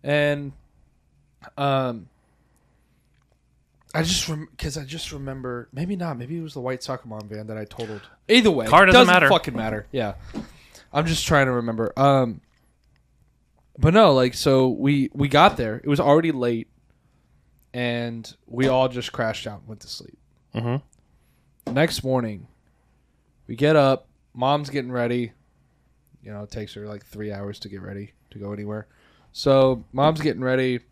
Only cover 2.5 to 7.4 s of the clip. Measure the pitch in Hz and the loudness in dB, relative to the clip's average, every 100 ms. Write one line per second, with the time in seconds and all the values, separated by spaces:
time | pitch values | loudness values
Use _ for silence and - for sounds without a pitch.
2.5 | _ _ _ _ _ _ _ _ _ _ | _ _ _ _ _ _ _ _ _ _
3.5 | _ _ _ _ 156 165 185 - 156 156 | _ _ _ _ -4 -2 -2 -4 -8 -10
4.5 | - 156 147 135 156 - 147 135 135 127 | -10 -8 -8 -12 -12 -12 -10 -10 -10 -8
5.5 | 120 117 131 175 196 175 123 120 165 160 | -10 -10 -8 -6 -4 -6 -8 -8 -8 -10
6.5 | 143 123 127 - 127 117 107 104 107 | -8 -8 -8 -8 -10 -10 -14 -12 -12